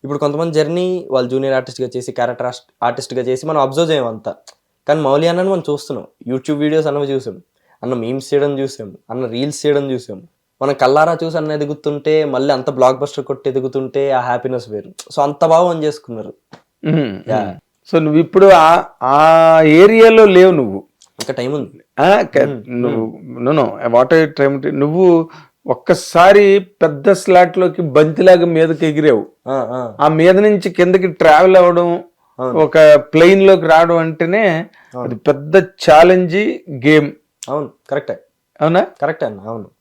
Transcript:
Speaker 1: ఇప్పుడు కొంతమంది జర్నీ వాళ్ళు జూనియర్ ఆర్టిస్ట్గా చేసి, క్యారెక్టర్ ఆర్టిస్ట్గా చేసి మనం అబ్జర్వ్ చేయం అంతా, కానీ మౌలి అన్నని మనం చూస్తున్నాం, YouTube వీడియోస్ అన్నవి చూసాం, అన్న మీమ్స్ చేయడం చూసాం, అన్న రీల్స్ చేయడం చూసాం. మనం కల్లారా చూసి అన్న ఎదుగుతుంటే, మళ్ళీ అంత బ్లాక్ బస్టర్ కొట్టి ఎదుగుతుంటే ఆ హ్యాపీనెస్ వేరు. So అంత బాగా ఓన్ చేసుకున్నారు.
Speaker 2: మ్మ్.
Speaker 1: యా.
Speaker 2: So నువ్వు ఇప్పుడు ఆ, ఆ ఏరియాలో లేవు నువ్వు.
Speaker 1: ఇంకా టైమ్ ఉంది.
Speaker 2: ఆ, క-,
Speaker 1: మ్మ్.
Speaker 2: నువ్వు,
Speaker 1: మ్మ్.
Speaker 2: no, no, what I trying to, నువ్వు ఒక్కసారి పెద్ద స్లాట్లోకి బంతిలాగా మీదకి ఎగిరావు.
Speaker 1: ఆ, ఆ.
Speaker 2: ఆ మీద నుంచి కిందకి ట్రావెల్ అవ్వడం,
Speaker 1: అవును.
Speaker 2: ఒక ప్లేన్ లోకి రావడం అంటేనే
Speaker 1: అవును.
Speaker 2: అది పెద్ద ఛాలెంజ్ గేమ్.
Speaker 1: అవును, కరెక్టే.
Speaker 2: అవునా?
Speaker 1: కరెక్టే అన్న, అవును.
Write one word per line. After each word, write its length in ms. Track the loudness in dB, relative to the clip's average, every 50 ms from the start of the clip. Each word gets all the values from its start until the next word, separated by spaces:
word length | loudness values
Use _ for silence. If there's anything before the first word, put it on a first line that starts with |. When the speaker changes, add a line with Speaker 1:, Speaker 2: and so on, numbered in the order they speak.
| -10
Speaker 1:
ఇప్పుడు 140 | -10 -6 -4
కొంతమంది 340 | -4 -4 -4 -4 -6 -4
జర్నీ 540 | -2 -4 -4 -2 -4 -6 -4 -4 -6 -8 -8 -4
వాళ్ళు 200 | -4 -4 -4 -4
జూనియర్ 240 | -6 -6 -4 -2 -4
ఆర్టిస్ట్గా 340 | -4 -6 -8 -12 -10 -12 -10 -10
చేసి, 160 | -12 -12 -10
క్యారెక్టర్ 400 | -8 -6 -6 -6 -6 -8 -10 -10 -10 -12 _ _ _ _
ఆర్టిస్ట్గా 400 | -6 -6 -6 -8 -12 -10 -8 -8
చేసి 240 | -6 -6 -6 -6 -6
మనం 140 | -4 -2 -2
అబ్జర్వ్ 300 | -2 -2 -2 -4 -4 -2
చేయం 160 | -2 -4 -4
అంతా, 280 | -8 -10 -10 _ -14 -14 _ _ -20 _ _ _ _ _ _ _ -4
కానీ 120 | -2 -2
మౌలి 280 | 0 -2 0 0 0 -2
అన్నని 200 | -2 -2 -2 -2
మనం 140 | -4 -4 -4 -6
చూస్తున్నాం, 360 | -8 -8 -8 -12 -12 -12 -12 _ _ _ -10 -8
YouTube 300 | -8 -8 _ -6 -6 -4
వీడియోస్ 280 | -4 -2 -2 -2 -2
అన్నవి 200 | -2 -4 -4 -6
చూసాం, 360 | -4 -6 -6 -6 -10 -14 -14 _ _ _ _ _ _ _ _
అన్న 120 | -8 -8 -6
మీమ్స్ 400 | -6 -6 -8 -8 -10 -8 -4 -2
చేయడం 240 | -2 -2 -2 -4 -4
చూసాం, 360 | -8 -8 -10 -14 -18 -18 -18 -20 _ _
అన్న 160 | -10 -10 -8
రీల్స్ 400 | -8 -6 -6 -6 -8 -8 -6 -4
చేయడం 240 | -2 -2 -2 -4 -6
చూసాం. 320 | -8 -8 -10 -14 -18 -18 -18 _ _ _ _ _ _ _
మనం 120 | -6 -6 -2
కల్లారా 440 | -2 0 0 2 2 0 0 -2 -4 -6
చూసి 120 | -6 -6
అన్న 160 | -6 -6 -6
ఎదుగుతుంటే, 720 | -6 -6 -6 -8 -8 -8 -8 -8 -8 -6 -4 -2 -2 0 -2
మళ్ళీ 300 | -2 -4 -4 -2 -2 -2
అంత 160 | -2 -4 -8
బ్లాక్ 280 | -2 0 0 0 0 -2
బస్టర్ 260 | -8 -8 -8 -12 -8
కొట్టి 260 | -10 -10 -8 _ -6
ఎదుగుతుంటే 600 | -6 -6 -6 -6 -6 -6 -8 -6 -6 -6 -4 -2
ఆ 100 | -2 -4
హ్యాపీనెస్ 480 | -2 -4 -6 -6 -6 -6 -8 -8 -10 -10
వేరు. 200 | -14 -14 -14 -16
So 340 | -20 -20 -20 _ -4 -4
అంత 220 | -4 -4 -2 -2 0
బాగా 200 | 2 2 2 2
ఓన్ 200 | 0 -2 -4 -6
చేసుకున్నారు. 500 | -6 -8 -8 _ -16 -14 -14 -14 -16 -18 _ _ _ -20 _ _ _ _ _ -6
Speaker 2:
మ్మ్. 440 | -4 -2 -2 -2 -4 -8 -12 -8 -6
Speaker 1:
యా. 260 | -4 -4 -4 -6 -12 -16 _ _ _ _ _ -4
Speaker 2:
So 60 | -2 -2
నువ్వు 220 | 0 0 0 0
ఇప్పుడు 260 | -2 0 2 4 6
ఆ, 380 | 6 6 6 6 4 4 2 0 -6 _ _
ఆ 580 | -4 0 2 4 4 4 6 6 6 4 4 4
ఏరియాలో 600 | 4 4 6 6 6 6 6 6 6 6 8 6 6
లేవు 260 | 6 6 6 6 6
నువ్వు. 340 | 4 2 -2 -4 -8 -10 -14 _ _ _ _ _ _ -14
Speaker 1:
ఇంకా 120 | -12 -10
టైమ్ 220 | -8 -8 -8 -8 -8
ఉంది. 480 | -8 -10 -12 _ _ _ _ _ -2
Speaker 2:
ఆ, 200 | 2 2 2 0
క-, 160 | 0 -2 -2 -2
Speaker 1:
మ్మ్. 440 | -2 -2 -4 -12 -14 -10 -8 -6
Speaker 2:
నువ్వు, 360 | -4 -4 -4 -6 -6 -8 -10 -16
Speaker 1:
మ్మ్. 260 | -20 -20 -14 -6 -4 -2
Speaker 2:
no, 40 |
no, 140 | 0 0 0 -2 -4 -6 -6 0 2
what 200 | 2 2 4 2
I 260 | 2 2 0 -2 -2
trying 220 | -2 -2 -2 -4
to, 80 | -6 -6
నువ్వు 600 | -4 -4 -4 -2 0 2 2 4 4 2 0 -4 -12 -20 _ _ _ _ _
ఒక్కసారి 920 | -8 -8 -8 _ -2 -2 -2 -2 -2 2 4 6 6 6 6 6 4 2 2
పెద్ద 540 | 0 _ _ _ -2 -2 -2 -2 0 0
స్లాట్లోకి 680 | 0 0 0 2 4 4 4 4 0 -2 -4 -2 -4 -4
బంతిలాగా 640 | -8 0 2 2 2 2 0 2 6 6 6 6 4
మీదకి 400 | 0 0 0 0 0 -2 -4 -4
ఎగిరావు. 400 | -4 -2 0 2 2 2 0 -2 -8 _ _ _ -8
Speaker 1:
ఆ, 40 |
ఆ. 520 | -8 -6 -6 -8 -8 -10 -10 -12 -4 0 0
Speaker 2:
ఆ 40 | 0
మీద 300 | 2 4 4 4 4 4
నుంచి 320 | 2 2 0 0 -4 -6
కిందకి 380 | -2 0 0 2 2 0 0 -2
ట్రావెల్ 480 | -4 _ 4 4 6 6 4 6 6
అవ్వడం, 460 | 6 4 4 2 0 0 -2 -4 -6 -8 _ _ _ _ _ _ -10
Speaker 1:
అవును. 200 | -8 -4 0 0
Speaker 2:
ఒక 200 | 0 2 4 6 8 8 6
ప్లేన్ 520 | 6 4 0 2 4 4 4 4 4 4
లోకి 200 | 4 4 4 2
రావడం 300 | 2 4 4 4 2 0
అంటేనే 600 | -2 -2 -4 -4 -6 -4 -2 -2 0 0 0 -2 -4
Speaker 1:
అవును. 440 | -8 -12 _ _ _ _ -14 -12
Speaker 2:
అది 120 | -10 -10 -10
పెద్ద 420 | -4 _ -2 -2 -2 -4 0 0
ఛాలెంజ్ 800 | 0 0 0 _ _ 2 4 6 6 6 6 4 2 0 -2 -2 -4 -4 -4 -6 -10 _ -16
గేమ్. 420 | -14 -4 0 2 2 2 2 -2 -10 _ _ _ _ _ -12 -10
Speaker 1:
అవును, 220 | -8 -8 -8 -10 _ _ _ -8
కరెక్టే. 260 | -8 -8 -8 -8 -12 -12 _ _ _ _ _ _ _ _
Speaker 2:
అవునా? 260 | -4 0 0 0 -2 -4 _ _
Speaker 1:
కరెక్టే 240 | -6 -6 -6 -6 -8
అన్న, 140 | -10 -10 -14
అవును. 300 | -14 -14 -14 -14 -16 -18 _ _